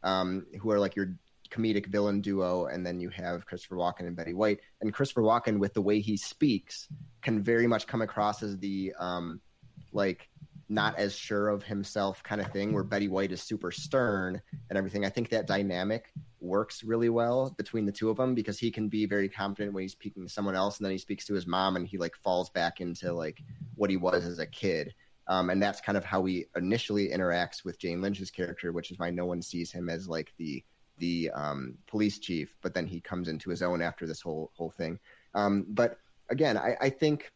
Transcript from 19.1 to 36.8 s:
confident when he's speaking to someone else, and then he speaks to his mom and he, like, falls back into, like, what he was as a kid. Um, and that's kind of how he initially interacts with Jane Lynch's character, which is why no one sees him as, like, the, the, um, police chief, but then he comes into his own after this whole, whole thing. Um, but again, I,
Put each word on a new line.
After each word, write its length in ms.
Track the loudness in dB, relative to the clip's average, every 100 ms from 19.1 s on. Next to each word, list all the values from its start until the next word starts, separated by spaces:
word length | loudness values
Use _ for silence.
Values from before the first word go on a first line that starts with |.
| 2 0
confident 440 | 0 -4 -2 -4
when 100 | -4
he's 100 | -6
speaking 320 | -8 -14 -12
to 40 | -10
someone 280 | -2 0 2
else, 220 | 2 0
and 60 |
then 60 | -2
he 80 | -2
speaks 260 | -4 -8 -2
to 80 |
his 120 | -2 0
mom 300 | 2 4 2
and 100 | -2
he, 100 | -2
like, 200 | -4 -2
falls 340 | 2 2 2
back 300 | 0 0 0
into, 320 | -6 -4 -4
like, 280 | -2 -4 -6 -16 -14 -14 0
what 120 | 2
he 80 | 4
was 280 | 4 4
as 160 | 2 -4
a 60 | -8
kid. 460 | -2 0 0 -2 -10 -20 -20 0
Um, 220 | 2 4
and 120 | 4
that's 180 | 2 0
kind 160 | 0 0
of 80 |
how 200 | 2 0
he 220 | 0 -2 -4 -4
initially 540 | 0 0 0 0 0
interacts 540 | 2 2 2 0 -4
with 140 | -10 -6
Jane 240 | -4 -2
Lynch's 300 | -2 -2 -6
character, 400 | -6 -6 -4 -4
which 180 | -4 -6
is 80 | -6
why 120 | -4
no 160 | -2 -2
one 160 | -2
sees 280 | -4 -6 -6
him 180 | -6 -4
as, 200 | -4 -4
like, 240 | -4 -6 -8
the, 280 | -8 -8 -10 _ _ _
the, 320 | -2 0 0
um, 460 | -2 -4 -4 -6 -12 -6
police 320 | 2 2 0
chief, 380 | -4 -4 -4 -6
but 120 | -6
then 120 | -4 -4
he 140 | -6
comes 280 | -6 -4 -4
into 220 | -4 -4
his 120 | -2
own 200 | 0 0
after 240 | -2 -4 -8
this 140 | -6
whole, 300 | -6 -6 -6
whole 160 | -8 -8
thing. 280 | -4 -6 -6 _ -20 _
Um, 320 | 0 2 2 0
but 300 | 2 2 2 _ _ _
again, 260 | 2 4 4
I, 200 | 2 2